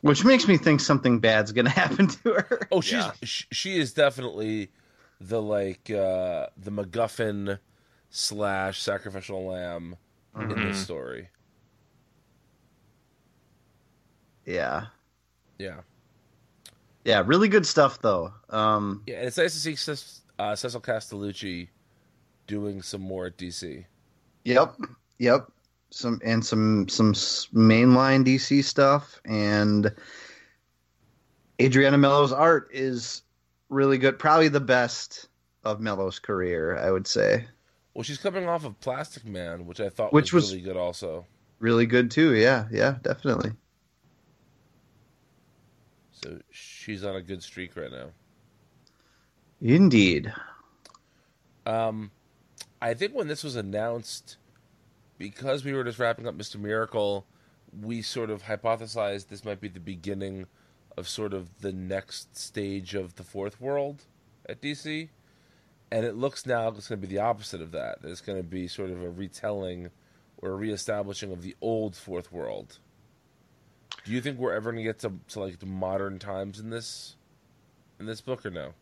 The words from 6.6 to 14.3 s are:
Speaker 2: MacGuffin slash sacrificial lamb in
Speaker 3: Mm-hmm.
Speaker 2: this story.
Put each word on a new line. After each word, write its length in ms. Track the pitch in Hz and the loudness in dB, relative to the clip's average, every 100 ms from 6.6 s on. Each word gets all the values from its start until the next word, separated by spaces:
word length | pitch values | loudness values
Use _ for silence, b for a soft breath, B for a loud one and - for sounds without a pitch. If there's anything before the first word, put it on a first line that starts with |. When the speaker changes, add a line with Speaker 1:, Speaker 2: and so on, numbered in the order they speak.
| 95 | -10
Speaker 2:
MacGuffin 880 | 104 98 110 113 - 113 101 101 98 _ _ _ _ _ | -6 -6 -4 -4 -2 -4 -4 -6 -8 _ _ _ _ _
slash 720 | - - 104 104 98 95 95 | -6 -6 -2 -2 -2 -4 -4
sacrificial 640 | - 101 104 95 95 98 92 | -4 -4 -6 -12 -10 -8 -8
lamb 500 | 92 90 85 85 90 _ _ _ 110 | -8 -8 -10 -12 -16 _ _ _ -10
in 140 | 107 | -8
Speaker 3:
Mm-hmm. 180 | 101 104 | -4 -4
Speaker 2:
this 100 | 98 | -4
story. 500 | 98 82 62 62 90 _ _ _ _ _ _ _ _ _ _ _ _ _ _ _ _ _ _ _ _ _ _ _ _ _ _ _ _ _ _ | -6 -10 -10 -12 -16 _ _ _ _ _ _ _ _ _ _ _ _ _ _ _ _ _ _ _ _ _ _ _ _ _ _ _ _ _ _